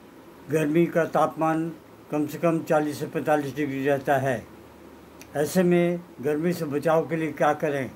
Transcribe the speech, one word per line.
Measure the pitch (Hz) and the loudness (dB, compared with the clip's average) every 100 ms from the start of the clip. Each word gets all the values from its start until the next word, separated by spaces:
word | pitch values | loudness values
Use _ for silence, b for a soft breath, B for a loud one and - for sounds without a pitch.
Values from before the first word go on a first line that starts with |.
| - - - - - | -20 -20 -20 -20 -4
गर्मी | 156 151 160 165 | -2 2 4 4
का | 170 160 | 2 2
तापमान | 160 147 139 160 160 165 160 - - - | 2 2 2 0 0 -2 -8 -18 -20 -6
कम | 151 147 | -2 -2
से | 151 | 0
कम | 170 160 | 0 0
चालीस | 156 156 151 131 | 2 0 0 -4
से | 151 | -6
पैंतालीस | 160 131 151 139 127 | -4 0 0 0 -4
डिग्री | 143 135 135 | -4 -2 0
रहता | 139 139 139 | 0 0 0
है। | 135 117 92 - - - - - - - - 139 | 0 -2 -6 -18 -20 -20 -20 -20 -20 -20 -8 -4
ऐसे | 151 185 | 0 2
में | 180 175 175 175 175 - | 4 4 2 -2 -8 -8
गर्मी | 127 151 175 | -4 -2 -2
से | 175 160 | -2 -4
बचाव | 143 160 160 139 | -2 2 2 2
के | 165 | -2
लिए | 160 | -4
क्या | 151 151 147 | 0 0 2
करें | 160 143 117 | -2 -2 -6